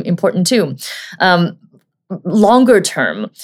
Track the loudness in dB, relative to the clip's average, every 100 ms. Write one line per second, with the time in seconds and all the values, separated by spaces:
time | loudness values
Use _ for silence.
0 | -2 -2 -2 -2 0 0 -2 -6 -14 -16
1 | -16 -2 2 2 0 -6 _ _ _ _
2 | -14 -10 -2 2 4 4 4 4 2 -2
3 | -4 -4 -10 -14